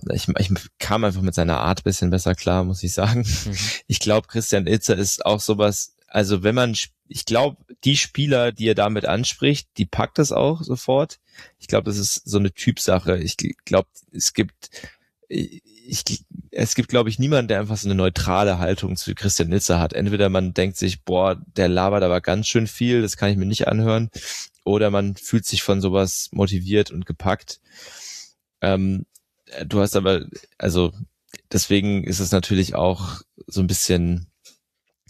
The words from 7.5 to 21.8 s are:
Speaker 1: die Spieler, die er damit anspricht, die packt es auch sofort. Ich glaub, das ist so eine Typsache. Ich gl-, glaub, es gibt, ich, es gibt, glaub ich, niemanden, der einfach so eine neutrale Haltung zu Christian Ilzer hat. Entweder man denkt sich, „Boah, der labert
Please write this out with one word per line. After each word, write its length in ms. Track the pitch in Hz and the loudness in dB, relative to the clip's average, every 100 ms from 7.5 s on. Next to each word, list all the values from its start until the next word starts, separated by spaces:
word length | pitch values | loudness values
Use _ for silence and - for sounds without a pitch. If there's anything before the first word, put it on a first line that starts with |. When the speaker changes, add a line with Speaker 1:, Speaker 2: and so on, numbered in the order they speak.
| 139 _ - | -2 _ -4
Speaker 1:
die 120 | 135 143 | 0 2
Spieler, 560 | - - 147 131 120 | 0 -2 0 2 2
die 160 | 107 110 | 0 2
er 60 | |
damit 320 | 98 104 104 - | 2 2 0 0
anspricht, 640 | 101 127 - 143 143 - - | 0 -2 0 0 0 -2 -4
die 80 | 95 | -2
packt 320 | - 110 - | -2 -2 0
es 120 | 147 | 0
auch 320 | - 139 160 | 2 0 0
sofort. 580 | 156 127 - 135 156 - _ - - _ | -4 -6 0 0 0 -6 _ -20 -20 _
Ich 100 | - | -4
glaub, 180 | 104 107 | -2 0
das 100 | 101 | -2
ist 200 | 101 - - | -2 -4 -2
so 80 | 104 | 0
eine 160 | 98 | 0
Typsache. 640 | - - - - 92 - 92 | 0 -2 0 0 0 2 -2
Ich 200 | 80 - | -2 -4
gl-, 160 | - - | -6 -8
glaub, 220 | - 95 - - _ | 0 0 0 -6 _
es 220 | - - | -4 -2
gibt, 340 | - 98 - - - - - _ _ - | 0 -2 -6 -20 -18 -20 -20 _ _ -8
ich, 720 | - - - - _ 123 - - - - - - | -6 -6 -10 -20 _ -10 -8 -6 -8 -10 -18 -10
es 240 | - 113 | -4 -2
gibt, 140 | - 113 | -2 0
glaub 180 | 123 113 | 2 2
ich, 100 | 107 | 0
niemanden, 300 | 135 147 113 | 2 2 2
der 120 | 101 | -2
einfach 160 | 104 107 | -2 -4
so 120 | 101 | 0
eine 60 | |
neutrale 640 | 98 92 - 85 92 104 90 | 2 2 0 0 2 2 2
Haltung 380 | 87 98 95 92 | 0 0 -2 -4
zu 180 | - | -6
Christian 380 | 95 101 - 82 | -4 -2 0 0
Ilzer 280 | 98 - 85 | 0 2 2
hat. 120 | 82 | 0
Entweder 360 | - 101 101 98 | 0 -2 2 2
man 260 | 95 92 | 2 0
denkt 220 | 90 95 - | 0 -2 -2
sich, 260 | 95 92 | -4 -4
„Boah, 400 | - 92 95 90 - - | -2 0 2 0 -4 0
der 120 | 90 | 2
labert 340 | 90 | 2